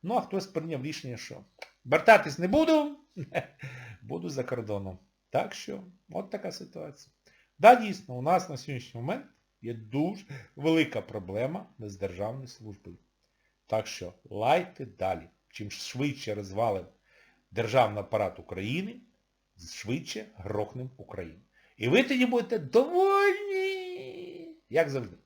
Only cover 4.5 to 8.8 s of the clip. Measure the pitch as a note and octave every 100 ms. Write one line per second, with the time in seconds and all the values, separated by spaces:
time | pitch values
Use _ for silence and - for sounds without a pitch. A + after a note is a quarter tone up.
4.5 | A#2+ G#2+ G2+ F#2+ F2+ _ _ _ C3 F#3+
5.5 | - - - F#3+ - _ E3+ G3 G#3 G3
6.5 | - F#3+ - D#3 C#3+ - _ _ _ _
7.5 | _ F#3+ B3 G#3+ F#3+ - B2 C3+ F3+ F3+
8.5 | C#3 - C3+